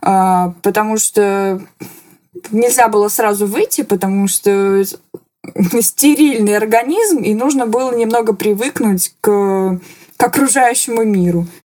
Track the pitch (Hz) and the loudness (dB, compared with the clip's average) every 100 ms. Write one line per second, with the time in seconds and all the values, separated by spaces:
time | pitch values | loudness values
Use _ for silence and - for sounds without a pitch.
0 | - 190 190 185 180 175 202 196 214 220 | 2 2 2 2 0 -2 -2 -2 -2 -2
1 | - - 202 196 196 190 185 _ - - | -2 0 0 0 -2 -4 -10 _ -20 -20
2 | - _ _ 180 - 220 240 240 233 214 | -20 _ _ -20 -6 -2 0 2 2 2
3 | 208 - 220 202 208 226 440 - - 196 | 0 0 0 0 -2 -2 -2 -2 -2 -2
4 | 190 196 196 - - 196 196 196 196 - | 0 0 -2 0 0 0 2 0 0 -6
5 | _ - _ _ - - 185 233 226 - | _ -20 _ _ -16 -2 0 0 -2 2
6 | 285 294 302 240 208 208 220 226 247 359 | 2 4 2 2 0 0 2 0 2 0
7 | 440 320 202 214 262 277 233 226 262 240 | 0 0 0 0 0 0 0 -2 -2 -2
8 | 226 233 226 202 214 202 254 - 226 190 | 0 0 0 -2 -2 -2 -2 -2 0 0
9 | - _ - 202 196 190 190 185 - - | -2 _ 0 2 2 0 -2 -4 -8 -20
10 | - _ 247 254 277 277 254 240 - 226 | -20 _ -2 2 0 2 2 0 -2 -2
11 | 220 202 175 175 170 - | 0 0 0 0 -4 -10